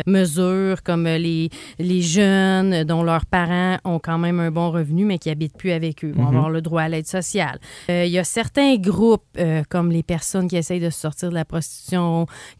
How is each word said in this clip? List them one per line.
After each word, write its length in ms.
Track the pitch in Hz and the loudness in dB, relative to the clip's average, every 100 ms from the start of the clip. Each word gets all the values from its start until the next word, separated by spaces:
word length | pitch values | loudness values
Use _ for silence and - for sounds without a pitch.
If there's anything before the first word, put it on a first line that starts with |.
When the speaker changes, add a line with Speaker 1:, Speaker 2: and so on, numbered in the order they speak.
| 165 | 2
Speaker 1:
mesures 760 | 190 180 156 180 190 190 185 | 4 4 2 0 2 0 -2
comme, 260 | - 170 170 | -2 0 0
euh, 100 | 160 | 0
les, 320 | 170 165 160 - - - | 0 0 -2 -6 -14 -6
les 220 | 180 180 | 0 0
jeunes 840 | 170 175 196 196 190 190 190 175 156 | 2 2 4 4 4 4 2 2 0
dont 180 | 170 | 0
leurs 220 | 170 165 - | 2 0 0
parents 520 | 185 170 180 185 185 | 0 2 0 0 -2
ont 160 | 180 165 | -2 -4
quand 180 | 170 165 | -2 -2
même 220 | 170 175 | 0 0
un 100 | 165 | 0
bon 220 | 160 170 | 0 0
revenu 320 | 170 151 165 | -2 0 0
mais 140 | 208 180 | 0 -2
qui 120 | 160 | -4
habitent 280 | 151 156 - | -4 -6 -6
plus 140 | 185 | -4
avec 320 | 165 160 151 156 | -2 -4 -6 -4
eux 80 | 147 | 0
vont 80 | |
Speaker 2:
Mhm. 40 | 127 131 | 2 2
Speaker 1:
avoir 120 | 156 | 2
le 120 | 160 | -2
droit 220 | 160 165 | -2 -2
à 40 | 160 | -2
l'aide 180 | 160 156 | -4 -4
sociale. 540 | 185 165 208 151 - - - - | -6 -4 -2 -2 -6 -14 -10 -2
Euh, 160 | 175 175 | 0 2
il 60 | |
y 40 | 175 | 0
a 60 | |
certains 540 | 175 226 226 - 277 254 | 0 -2 -2 2 4 4
groupes, 480 | 185 175 226 214 - - | 2 2 4 4 0 -2
euh, 260 | 170 160 147 | 0 0 0
comme 220 | 180 175 | 0 0
les 120 | 165 | 0
personnes 440 | - 165 - 196 180 | 0 -4 -2 -2 0
qui 80 | 175 | -2
essayent 240 | 160 180 | -2 -2
de 100 | 170 | -2
se 120 | - | -4
sortir 280 | 156 151 180 | -6 -6 -4
de 20 | 170 | -4
la 80 | |
prostitution, 840 | 160 165 - - - 185 170 165 165 - - | -4 -4 -6 -10 -4 0 2 0 -2 -6 -20